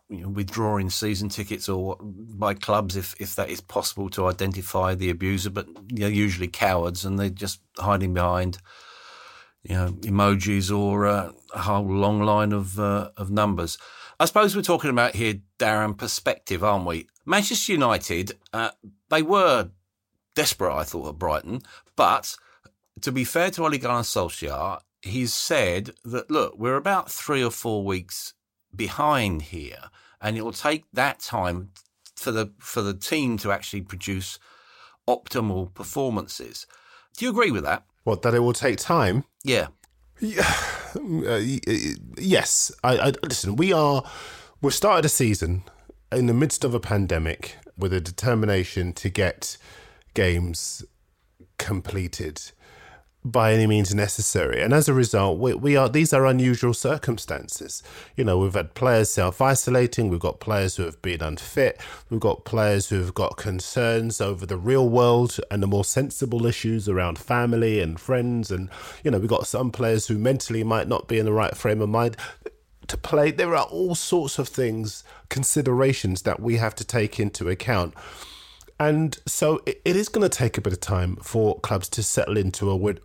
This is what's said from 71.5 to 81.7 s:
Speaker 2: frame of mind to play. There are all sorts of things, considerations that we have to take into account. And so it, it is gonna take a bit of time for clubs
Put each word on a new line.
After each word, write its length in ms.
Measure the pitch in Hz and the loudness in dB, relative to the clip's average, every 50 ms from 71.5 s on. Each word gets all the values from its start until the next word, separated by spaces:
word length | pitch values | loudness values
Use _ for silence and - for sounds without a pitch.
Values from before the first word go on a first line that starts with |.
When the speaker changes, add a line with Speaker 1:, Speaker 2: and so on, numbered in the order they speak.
| - | 0
Speaker 2:
frame 260 | - - 110 107 107 | -2 0 0 2 2
of 80 | 107 104 | 2 2
mind 280 | 110 117 117 117 110 - - - - - - - - _ _ _ _ _ - | 2 2 2 0 -2 -4 -10 -14 -16 -16 -18 -18 -18 _ _ _ _ _ -10
to 100 | - - | -8 -8
play. 320 | - - - 160 147 147 156 | -8 -4 2 4 4 4 4
There 260 | 151 160 180 175 165 | 4 2 0 2 2
are 100 | 147 - | 0 0
all 280 | - - 170 185 185 170 | 0 -2 -2 0 0 0
sorts 460 | - - - 185 175 147 135 - - | -2 0 0 2 2 2 0 -2 -4
of 100 | 131 - | -4 -2
things, 540 | - - 127 117 110 113 110 107 - - - - - - - - | -2 -2 0 0 0 -2 -4 -6 -8 -12 -16 -20 -20 -20 -12 -6
considerations 960 | - 135 127 - - 156 135 131 123 123 135 139 131 - - 98 92 92 - | -4 -2 0 2 2 2 2 2 4 4 4 4 2 2 0 0 -2 0 0
that 160 | 113 - - | -2 -2 0
we 180 | 107 120 117 | 0 0 2
have 160 | 113 113 107 - | 2 2 0 -2
to 80 | - - | -4 -6
take 360 | - - 120 104 110 - - | -2 0 0 0 0 0 -2
into 300 | 107 101 - - 90 85 | -4 -2 -4 -4 -4 -4
account. 440 | 95 - - - 117 95 87 80 - - - - - - - - - - - - - - - - - - | -4 -2 -2 0 0 0 0 -2 -4 -12 -18 -18 -18 -18 -18 -18 -18 -20 -20 -20 -20 -20 -20 -12 -4 0
And 380 | 151 151 151 156 160 151 - - - | 2 2 4 2 2 0 -2 -6 -8
so 340 | - - - - 156 160 - - | -6 -2 0 2 2 2 2 -2
it, 120 | - 135 - - | -4 -6 -2 0
it 100 | 170 175 | 2 2
is 140 | 196 208 - | 2 0 0
gonna 180 | - 220 208 | 2 2 2
take 300 | 180 - - 123 110 - | 2 2 2 0 0 0
a 40 | 110 | 0
bit 120 | - 101 92 | -2 -2 -2
of 60 | - | -2
time 360 | - - 101 90 90 90 92 | -2 0 0 0 0 0 -2
for 420 | - - - - 113 110 104 - - | -4 -6 -2 2 4 4 4 2 0
clubs 280 | - - | -2 -2